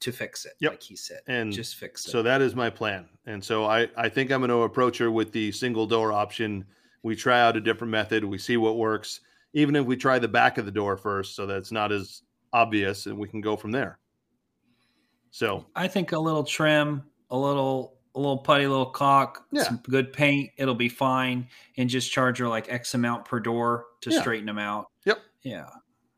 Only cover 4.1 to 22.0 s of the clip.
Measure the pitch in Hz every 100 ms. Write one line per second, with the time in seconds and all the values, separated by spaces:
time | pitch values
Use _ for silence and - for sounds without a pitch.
4.1 | 135 131 135 123 120 110 - 123 120 117
5.1 | 113 110 117 104 101 123 110 110 113 110
6.1 | 104 104 - 110 101 95 _ _ _ 113
7.1 | 107 127 120 117 113 113 113 117 110 104
8.1 | 110 104 95 - 120 110 113 110 107 -
9.1 | - _ _ _ 151 147 147 127 131 135
10.1 | 127 117 117 123 127 101 104 101 98 107
11.1 | 98 98 - 98 98 95 110 104 104 95
12.1 | - _ _ _ 117 113 107 98 101 104
13.1 | 104 101 107 107 104 107 127 98 - _
14.1 | _ _ _ _ _ _ _ _ _ _
15.1 | _ _ - 113 95 - - 185 202 170
16.1 | 160 160 156 147 - 156 151 147 143 -
17.1 | _ - 127 139 143 135 131 - _ _
18.1 | 135 139 131 - 143 139 135 127 - 139
19.1 | 139 127 - - 285 175 120 - 131 131
20.1 | 139 147 139 139 - 135 117 120 - 135
21.1 | 131 127 123 123 - - - 123 127